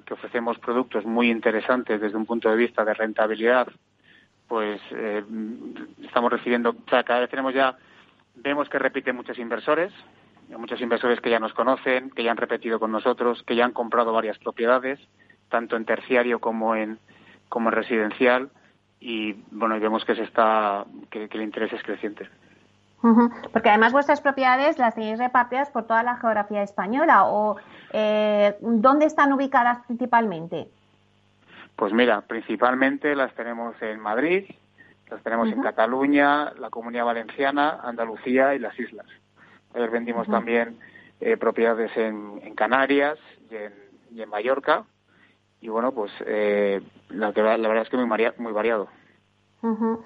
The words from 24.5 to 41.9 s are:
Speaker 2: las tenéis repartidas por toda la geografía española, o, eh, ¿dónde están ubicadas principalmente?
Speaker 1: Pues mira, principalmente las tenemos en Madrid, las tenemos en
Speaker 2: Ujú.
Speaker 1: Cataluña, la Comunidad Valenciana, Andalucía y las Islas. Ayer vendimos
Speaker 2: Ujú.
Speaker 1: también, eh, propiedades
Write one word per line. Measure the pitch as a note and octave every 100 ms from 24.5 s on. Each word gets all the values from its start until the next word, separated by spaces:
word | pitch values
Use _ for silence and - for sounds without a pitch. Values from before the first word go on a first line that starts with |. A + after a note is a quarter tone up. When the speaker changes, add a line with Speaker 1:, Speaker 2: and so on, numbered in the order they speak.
| B3+ C#4+ D#4+
Speaker 2:
las | A#3+ A3+
tenéis | G#3+ A3
repartidas | B3 B3 A#3+ B3+ C#4
por | A#3+ A3
toda | A3+
la | A#3+ B3
geografía | A#3 G#3+ G3+ G#3
española, | G3+ - F#3+ B3+ D#4+ A3+ -
o, | G#3 G#3+ G#3 - - -
eh, | G#3+ G#3+ G#3+ G#3+ G#3 G#3 G3+
¿dónde | A3+ A#3 C4 D4 D4+
están | D4+ C#4+
ubicadas | C#4 C4+ C4+ A#3+ A#3+ -
principalmente? | A#3 B3 A#3 A3 E3 E3+ E3 A#2 _ _ _ _ _ _ _ _ - - -
Speaker 1:
Pues | G2+
mira, | A2+ B2 G#2
principalmente | - A2+ - G#2+ B2 B2+ C3+ C#3 D3 C#3+
las | B2+
tenemos | - A#2 A#2 A#2 A2
en | A2+ A2
Madrid, | G#2+ A2+ D3+ F#3 F#3+ - _ _ - _ -
las | G#2+
tenemos | A2 A2+ A2+
en | G#2+
Speaker 2:
Ujú. |
Speaker 1:
Cataluña, | - G#2 A2+ C3 C#3 C#3+ C#3+ D3 D3 -
la | A#2
Comunidad | A#2+ A#2 A#2+ A#2+
Valenciana, | A#2 G#2+ - C#3 C#3+ D3 -
Andalucía | B2 A#2 A2+ G#2 B2+ B2+ C3+ C#3
y |
las | A2 -
Islas. | A2+ G#2+ - - _ _ - - _
Ayer | A#2+ A#2
vendimos | A#2 A#2 A#2 A2+
Speaker 2:
Ujú. |
Speaker 1:
también, | A2+ A2+ A#2 A#2 - - - - -
eh, | - A2
propiedades | A2+ A2 A#2 A2+ A2